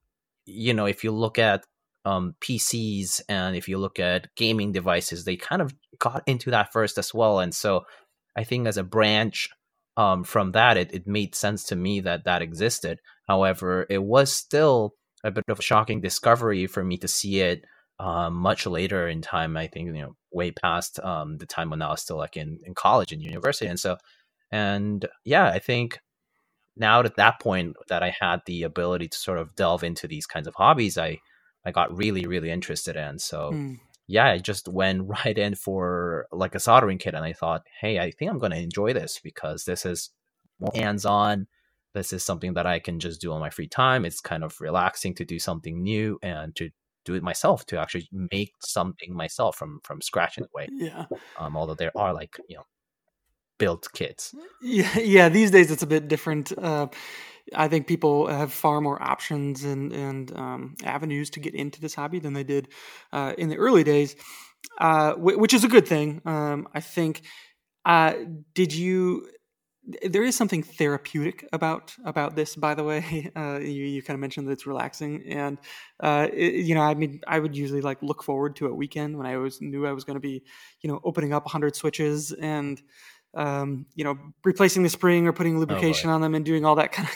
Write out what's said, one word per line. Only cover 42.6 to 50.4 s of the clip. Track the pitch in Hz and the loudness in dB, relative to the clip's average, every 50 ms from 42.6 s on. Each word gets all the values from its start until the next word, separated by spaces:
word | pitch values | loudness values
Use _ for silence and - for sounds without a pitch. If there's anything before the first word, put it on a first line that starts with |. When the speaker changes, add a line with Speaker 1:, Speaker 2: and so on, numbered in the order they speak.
| 87 | 0
Speaker 1:
I | 90 87 82 | 0 0 -2
can | - - 85 82 | -2 -4 -8 -6
just | 82 87 82 80 | -6 -8 -8 -8
do | - 85 | -8 -6
on | 78 78 | -6 -4
my | 78 76 | -6 -8
free | - - 82 - | -8 -8 -10 -6
time. | - - 127 131 131 131 95 | 0 2 2 4 4 2 0
It's | 85 - - | -2 -6 -8
kind | - - 85 80 80 | -8 -8 -6 -6 -6
of | 80 - - | -8 -10 -8
relaxing | 78 78 82 90 87 95 - - - 95 85 | -6 -2 0 2 2 0 0 -2 -6 -6 -6
to | - 90 | -6 -8
do | 78 85 82 | -8 -6 -6
something | - - 87 82 78 80 82 85 90 | -4 -6 -6 -6 -8 -8 -8 -6 -4
new | 98 110 107 107 107 101 - - | -2 -2 -2 -2 -2 -4 -6 -6
and | 90 87 76 78 80 78 | -8 -8 -8 -8 -10 -10
to | - - 80 - _ _ _ _ _ - | -10 -10 -10 -12 _ _ _ _ _ -10
do | - 90 | -6 -6
it | 92 82 | -4 -4
myself, | 90 85 - - 170 185 120 - - | -4 -4 0 2 2 2 0 -2 -6
to | - 85 | -6 -6
actually | 78 - - 90 80 - | -6 -6 -6 -10 -10 -10
make | 92 95 92 85 98 98 104 98 _ - | -8 -8 -6 -4 -2 -4 -4 -4 _ -14
something | - - - 104 92 92 87 - - 87 90 | -10 -6 -4 -2 -2 -4 -6 -10 -14 -12 -8
myself | 87 80 82 - - 123 104 90 - | -8 -8 -6 -4 -2 -2 -2 -2 -4
from, | - 76 73 76 - | -8 -12 -12 -16 -14
from | - 73 71 | -14 -14 -10
scratch | - - - 95 85 82 - | -10 -4 -2 0 0 0 -2
in | - | -6